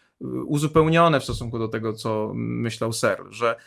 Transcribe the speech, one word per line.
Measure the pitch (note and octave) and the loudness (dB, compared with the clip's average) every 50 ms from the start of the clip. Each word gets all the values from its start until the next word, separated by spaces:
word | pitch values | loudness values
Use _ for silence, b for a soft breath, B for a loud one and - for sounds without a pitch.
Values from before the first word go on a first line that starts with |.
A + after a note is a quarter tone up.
| b b b - | b b b -12
y, | - | -10
uzupełnione | B2+ B2+ B2+ - - D3+ C#3+ D3+ D3+ D3+ D#3+ D#3 D#3 E3 E3 E3+ E3 D#3 C3 | -8 -6 -6 -4 -2 -2 0 0 2 4 4 6 6 6 6 6 6 4 2
w | - | 0
stosunku | - A#2 - B2 A2+ B2 A2+ | -2 -6 -6 -6 -6 -4 -4
do | A2 A2 | -4 -4
tego, | A2+ A2+ A2 A2+ | -4 -4 -4 -4
co | G#2+ A2 - A2+ G#2+ G#2+ G#2+ G#2+ A#2 | -4 -4 -4 -2 -2 -2 -2 -4 -4
myślał | A#2 A2+ A2+ A#2+ A#2 A#2 A#2 A2 - A2+ A#2 | -6 -6 -4 -4 -4 -4 -4 -4 -4 -4 -4
Searle, | A2+ - - A2 F#2+ - F#2+ F#2+ | -2 0 0 0 0 0 -6 -14
że | G#2 A2 A#2+ A#2 A#2 b b | -8 -2 -2 -2 -2 b b